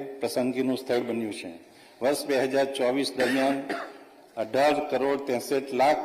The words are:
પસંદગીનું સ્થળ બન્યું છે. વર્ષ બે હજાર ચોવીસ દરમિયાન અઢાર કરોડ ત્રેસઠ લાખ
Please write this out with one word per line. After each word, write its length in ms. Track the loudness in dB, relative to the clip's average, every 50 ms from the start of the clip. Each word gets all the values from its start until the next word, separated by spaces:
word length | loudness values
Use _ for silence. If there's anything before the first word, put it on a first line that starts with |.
| -4 -8 -8 -6
પસંદગીનું 580 | -6 -4 -2 0 0 0 0 0 0 0 -2 -2
સ્થળ 260 | -2 0 0 0 0
બન્યું 300 | -2 -2 -4 -4 -4 -6
છે. 180 | -8 -10 -12 -14 -16 -18 -20 -20 -20 -20 -20 -8 -2
વર્ષ 260 | 0 0 0 0 0 0
બે 80 | 0 0
હજાર 260 | 0 2 2 2 2 0 0
ચોવીસ 420 | 0 0 2 2 0 0 -2 0 0
દરમિયાન 400 | 0 2 2 2 2 2 2 0 -2 -4 -6 -6 -6 -10 -14 -18 -20 -20 -20 -20 -20 -10 -6 -6
અઢાર 380 | -4 0 2 4 4 4 4 2 0 0
કરોડ 360 | 0 0 2 2 0 0 0
ત્રેસઠ 480 | -2 -2 -2 -2 0 -2 -2 -2 0 2
લાખ 280 | 4 4 4 4 2 0